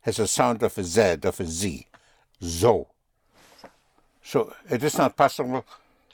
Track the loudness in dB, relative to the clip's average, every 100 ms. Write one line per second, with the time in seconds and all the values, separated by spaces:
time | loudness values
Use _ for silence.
0 | -4 -2 -2 2 2 2 -2 -2 -2 2
1 | 4 2 -2 -4 -6 -4 -6 -6 -16 -20
2 | _ _ _ _ -10 0 2 2 0 _
3 | _ _ _ _ _ _ -20 _ _ _
4 | _ _ -4 -2 -2 -8 -6 -2 -2 0
5 | 0 4 2 2 -6 -6 -8 -20 _ _
6 | _